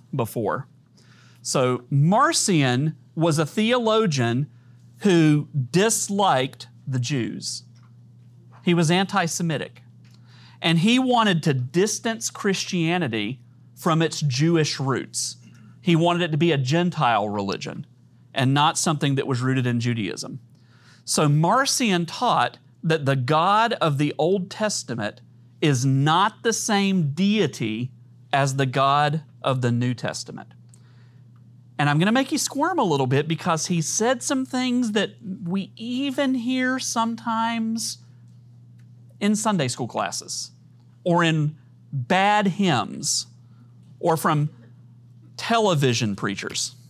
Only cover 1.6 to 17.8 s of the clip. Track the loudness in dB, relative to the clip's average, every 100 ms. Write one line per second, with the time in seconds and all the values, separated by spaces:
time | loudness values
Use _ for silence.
1.6 | 0 0 -2 2 4 4 4 2 2 2
2.6 | 2 2 -2 -6 -12 -2 0 0 -2 0
3.6 | 0 2 2 2 2 0 0 0 -4 -10
4.6 | -20 -20 -20 -2 2 4 6 4 0 -4
5.6 | 0 2 2 0 -2 0 2 2 0 -6
6.6 | -20 -16 -6 -4 -2 -2 -4 -6 -10 -12
7.6 | -14 -20 -20 -20 -20 -20 -20 -20 -20 -8
8.6 | 0 2 4 2 2 0 -2 -2 -4 -4
9.6 | -6 -14 -20 -20 -20 -20 -20 -20 -20 -4
10.6 | 0 2 4 2 4 2 4 2 2 0
11.6 | 0 0 0 0 -6 -6 -8 -6 -2 -2
12.6 | -2 -2 0 0 -2 -2 -4 -6 -14 -20
13.6 | -20 -6 0 2 0 0 -4 0 2 2
14.6 | 0 -2 -2 -2 -4 -8 -8 -10 -20 -20
15.6 | -20 -8 0 2 4 0 0 0 2 2
16.6 | 2 0 0 0 2 2 0 -2 -4 -4
17.6 | -8 -12